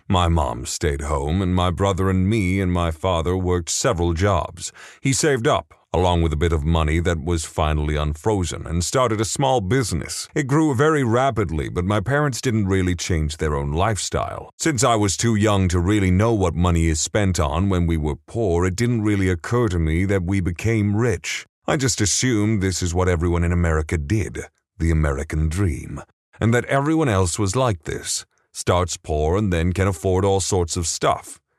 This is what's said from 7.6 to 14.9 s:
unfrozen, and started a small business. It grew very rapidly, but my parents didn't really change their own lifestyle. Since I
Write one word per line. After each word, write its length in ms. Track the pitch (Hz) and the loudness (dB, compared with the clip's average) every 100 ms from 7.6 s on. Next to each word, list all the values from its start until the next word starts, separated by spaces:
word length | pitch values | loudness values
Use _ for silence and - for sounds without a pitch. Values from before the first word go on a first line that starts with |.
| 76 76 76 73 | 0 0 -2 -2
unfrozen, 680 | 76 76 110 101 82 - - | -2 -2 -2 0 -2 -6 -6
and 160 | 85 | -4
started 380 | 87 135 120 107 | 0 0 0 0
a 60 | 110 | -2
small 340 | - 135 127 | -2 0 0
business. 680 | 92 135 113 80 - - - | 0 0 0 -4 -6 -10 -6
It 140 | 151 131 | -6 0
grew 260 | 147 156 | 2 2
very 300 | 120 151 151 | 2 2 2
rapidly, 640 | 120 120 135 110 87 78 58 | 2 2 2 0 -2 -2 -4
but 160 | 69 | -4
my 160 | 90 104 | 0 -2
parents 400 | 107 143 147 117 | 0 0 0 -2
didn't 300 | 127 110 95 | -2 0 2
really 260 | 95 92 87 | 2 2 0
change 400 | - 82 73 76 | 0 0 0 -2
their 180 | 80 | -2
own 200 | 71 71 | -2 -2
lifestyle. 760 | 76 107 95 - 67 52 50 - - | 0 0 -2 -4 -4 -4 -8 -14 -4
Since 280 | 165 127 | -2 2
I 100 | 131 | 2